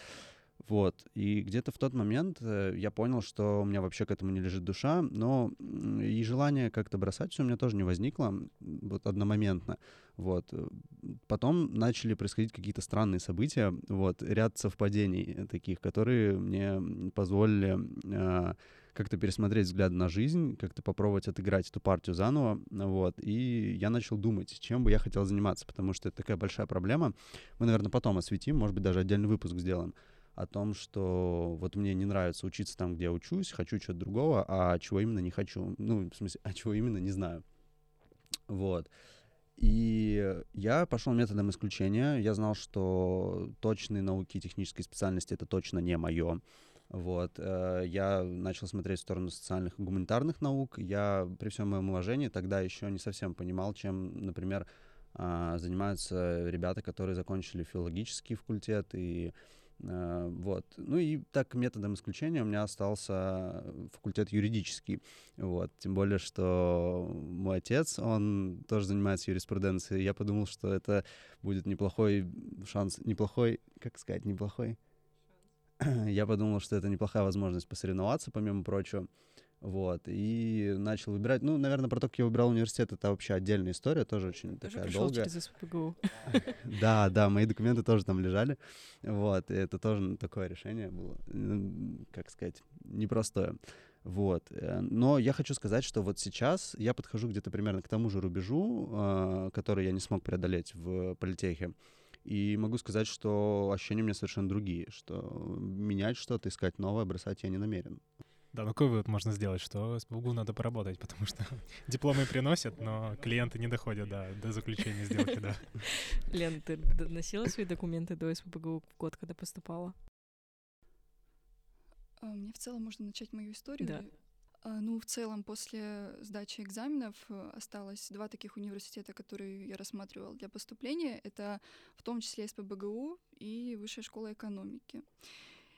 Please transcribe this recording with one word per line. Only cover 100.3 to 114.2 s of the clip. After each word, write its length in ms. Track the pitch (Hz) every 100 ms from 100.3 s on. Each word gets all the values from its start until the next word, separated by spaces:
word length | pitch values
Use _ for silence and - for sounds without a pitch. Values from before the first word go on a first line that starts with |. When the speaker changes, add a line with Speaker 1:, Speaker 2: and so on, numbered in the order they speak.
| 92 90 87 -
Speaker 1:
в 400 | 85 85 92 90 90
политехе. 520 | 92 90 95 85 87 - - - _ -
И 340 | - 104 101 104
могу 200 | 107 117
сказать, 260 | - 104 110
что 640 | - 107 104 104 101 98
ощущения 300 | 98 - 107
у 40 | 110
меня 100 | 98
совершенно 340 | 98 - 98
другие, 380 | 98 98 85 -
что 320 | - - 92 - 82 82 92
менять 580 | 98 95 104 98 104 123
что-то, 320 | - 117 92
искать 300 | - 92 -
новое, 260 | 98 107 98
бросать 380 | 90 - 98
я 60 | 98
не 80 | 95
намерен. 400 | 107 98 - - - - - _ _
Speaker 3:
Да, 100 | 120
ну 60 | 107
какой 160 | - 143
вывод 180 | 113 104
можно 240 | 107 113
сделать, 300 | 101 104 92
что 360 | - 104 110 117
С 60 | -
П 100 | 117
Б 60 |
Г 80 | 123
У 40 |
надо 200 | 117 107
поработать, 460 | 107 139 120 95 90
потому 260 | - - 101
что 200 | - 101 123 -
<laughs> 220 | - -
дипломы 380 | 123 147 139 135
приносят, 560 | 131 135 170 120 92
но 340 | 110 110 110 104
клиенты 380 | 117 117 120 117
не 80 | 117
доходят, 400 | 117 - 104 101
да, 180 | 98